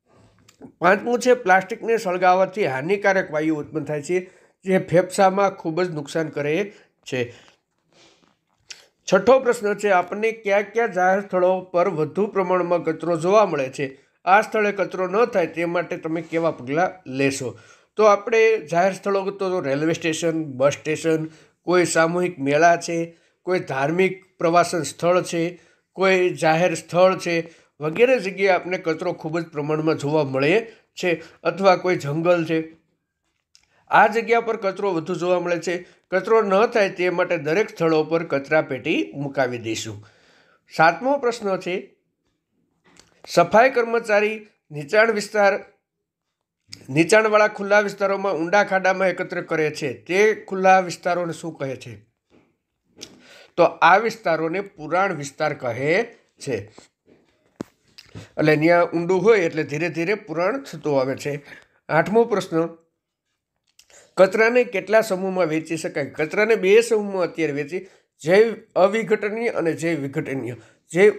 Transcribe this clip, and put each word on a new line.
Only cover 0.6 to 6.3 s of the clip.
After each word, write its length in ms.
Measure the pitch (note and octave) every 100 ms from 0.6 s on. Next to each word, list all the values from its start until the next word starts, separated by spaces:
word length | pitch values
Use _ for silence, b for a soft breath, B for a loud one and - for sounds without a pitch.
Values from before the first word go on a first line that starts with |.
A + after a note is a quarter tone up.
| - -
પાંચમું 400 | E3+ G3+ A3 A#3+
છે, 140 | B3+
પ્લાસ્ટિકને 640 | B3 F#3 F#3 F#3 A3+ G#3 A3+
સળગાવવાથી 680 | F#3+ F3+ F3+ F#3 F#3+ G#3+ E3+
હાનિકારક 640 | C3 D3+ G3+ G3+ F#3+ D3+
વાયુ 240 | D3+ D#3 D3+
ઉત્પન્ન 280 | C#3+ D3
થાય 180 | C#3+ D3+
છે, 280 | C#3+ F3+ F#3 B B B
જે 140 | F#3+ F#3
ફેફસામાં 760 | - E3 F#3 - F#3+ F#3+ G3
ખૂબ 300 | F#3+ F3 D#3+
જ 100 | F3+
નુકસાન 380 | D3+ C#3 E3+
કરે 440 | D#3